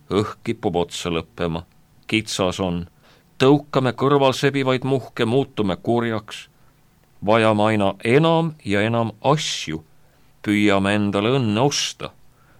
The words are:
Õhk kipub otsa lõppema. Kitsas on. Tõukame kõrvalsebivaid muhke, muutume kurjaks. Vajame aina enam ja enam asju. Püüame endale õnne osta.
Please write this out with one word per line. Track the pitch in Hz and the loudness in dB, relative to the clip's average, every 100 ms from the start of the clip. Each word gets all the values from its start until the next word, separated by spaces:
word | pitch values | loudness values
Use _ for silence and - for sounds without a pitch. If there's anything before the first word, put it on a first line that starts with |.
| _ | _
Õhk | 92 104 - | -2 -2 -4
kipub | - 113 107 87 | -8 -4 -2 -2
otsa | 87 - 87 | -4 -6 -6
lõppema. | 82 80 - 87 82 85 _ _ _ - | -4 -6 -6 -6 -6 -10 _ _ _ -4
Kitsas | 110 107 - 92 87 | -4 -2 -2 -2 -2
on. | 92 87 87 _ _ _ _ _ | -4 -4 -8 _ _ _ _ _
Tõukame | 131 147 - 135 127 110 | 4 4 2 -2 -2 -2
kõrvalsebivaid | 131 143 135 127 139 139 131 127 | 0 2 2 2 0 0 -2 -2
muhke, | 131 135 - - | -2 -4 -4 -4
muutume | 117 127 135 - 104 85 | -2 0 -2 -2 -2 -2
kurjaks. | - 117 117 110 - - - _ _ _ _ _ _ _ | -2 -2 -2 -6 -8 -16 -20 _ _ _ _ _ _ _
Vajame | 98 113 110 107 107 | 2 4 4 4 2
aina | 107 98 95 | 2 0 -2
enam | 117 131 165 165 165 156 | 0 2 4 2 0 -6
ja | - 101 | -4 0
enam | 107 117 113 - | 0 0 -2 -2
asju. | 131 151 - - - 78 - - _ _ _ _ | 0 0 -2 -8 -8 -10 -12 -20 _ _ _ _
Püüame | - 104 104 98 98 104 | -2 2 4 2 2 0
endale | 101 101 107 135 | 0 0 0 0
õnne | 117 104 | 0 0
osta. | 139 - - - - - - _ _ | 0 -2 -6 -8 -14 -14 -20 _ _